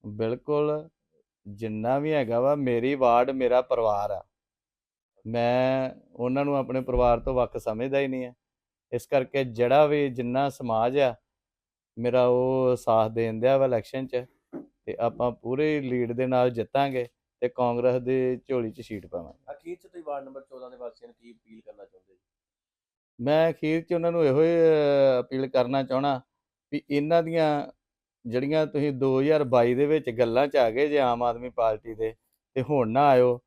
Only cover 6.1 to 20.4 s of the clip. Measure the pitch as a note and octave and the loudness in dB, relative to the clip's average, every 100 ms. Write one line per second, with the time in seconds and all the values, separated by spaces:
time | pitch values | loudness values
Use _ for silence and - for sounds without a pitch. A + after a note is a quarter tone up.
6.1 | - B2 C3+ C#3+ C#3 B2 C3 B2+ B2 B2 | -6 -2 -2 0 -2 -2 -4 -2 2 4
7.1 | A#2 C3+ B2+ A#2 A#2 A2+ A2 B2+ C#3 C3+ | 2 0 -2 -2 -4 -6 -4 -2 -2 -2
8.1 | C3 B2 B2+ _ _ _ _ _ A#2+ - | -4 -8 -14 _ _ _ _ _ -10 -2
9.1 | C#3 B2+ C#3 C3 A2 A#2+ C#3 D3+ D3 C#3 | -2 0 -4 -4 0 2 4 4 2 -2
10.1 | B2 A#2+ B2+ C#3 - B2+ A2+ A#2+ C#3+ C3 | -4 -4 -2 -2 -4 -4 0 0 2 0
11.1 | A2+ _ _ _ _ _ _ _ - A#2+ | -2 _ _ _ _ _ _ _ -6 0
12.1 | B2+ B2 B2 B2+ C3 B2+ B2 - A2 A2 | 2 2 2 2 2 0 0 2 2 2
13.1 | A2+ A#2 A2 B2 C3+ C3+ A#2 - C3+ C3 | 0 -4 0 2 2 2 0 -4 -10 -6
14.1 | B2 B2 _ _ - - _ - - A#2 | -6 -8 _ _ -16 -16 _ -12 -4 -4
15.1 | - B2 A2+ A2+ C3 D#3 D3+ C3 B2 A#2 | -2 -4 -4 -6 -2 0 -2 -2 -4 -2
16.1 | A#2+ B2+ B2+ B2 A#2 G#2+ C3+ C#3 B2+ A#2+ | -2 0 2 0 0 -2 0 0 -2 -6
17.1 | _ _ _ B2 - B2 A#2+ B2 B2+ B2 | _ _ _ -6 0 -2 2 2 0 0
18.1 | C3 B2+ B2+ - C3 A2+ A#2 A2 G#2 F2 | 0 0 -2 -4 -4 -4 -10 -12 -12 -10
19.1 | F#2 D2+ - - C#3+ E3 F3 - F3 D#3 | -12 -12 -20 -18 -16 -14 -16 -16 -16 -10
20.1 | C#3+ C3+ C3+ | -10 -12 -20